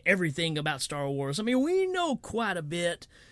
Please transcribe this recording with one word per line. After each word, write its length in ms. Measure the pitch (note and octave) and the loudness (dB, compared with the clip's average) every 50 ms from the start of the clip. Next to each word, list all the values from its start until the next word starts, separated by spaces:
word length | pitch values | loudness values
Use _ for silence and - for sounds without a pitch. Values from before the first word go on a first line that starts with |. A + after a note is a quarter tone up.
| - | 2
everything 520 | E3+ G3 F#3+ F3+ D#3+ C3+ - E3 E3 D#3 D3+ | 2 4 4 4 0 0 0 -2 0 0 0
about 240 | D3 D#3 D3 C3 | -2 -2 -2 -2
Star 260 | - - D3+ C#3+ C#3+ C#3 | -4 -4 -2 -4 -2 -2
Wars. 300 | C#3 C#3 C#3 C3+ C#3+ F3 | -2 -2 -2 -2 -2 -2
I 40 | G#3+ | 0
mean, 180 | A#3 B3+ B3+ C4+ | 2 2 2 2
we 220 | E4 F4+ F#4+ F#4+ F#4 | 4 2 2 2 2
know 280 | F#4 F#4 F4 D#4+ B3+ | 0 0 0 0 0
quite 420 | A3+ - - - A3+ A#3 G3+ F#3 F3 | -2 -4 -6 -4 -2 0 0 -2 -2
a 40 | D#3 | -4
bit, 440 | D3 E3 E3+ F3 E3+ E3+ - - - - - - - | -4 -4 0 0 0 -2 -4 -10 -20 -20 -20 -20 -20